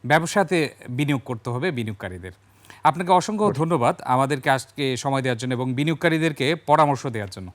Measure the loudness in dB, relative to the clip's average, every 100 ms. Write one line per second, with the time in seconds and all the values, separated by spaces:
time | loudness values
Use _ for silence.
0 | 4 2 4 0 2 0 0 -6 -10 -4
1 | -2 -2 -4 -10 -6 -4 -4 -4 -6 -8
2 | -10 -10 -14 -16 _ _ _ 0 0 2
3 | 2 2 2 0 0 0 0 2 2 0
4 | 0 0 2 0 0 0 -2 -4 -2 -2
5 | -2 -2 -2 -4 -4 -4 -2 -2 -2 2
6 | 2 2 0 0 -2 -2 2 4 4 2
7 | -4 -8 -8 -12 -16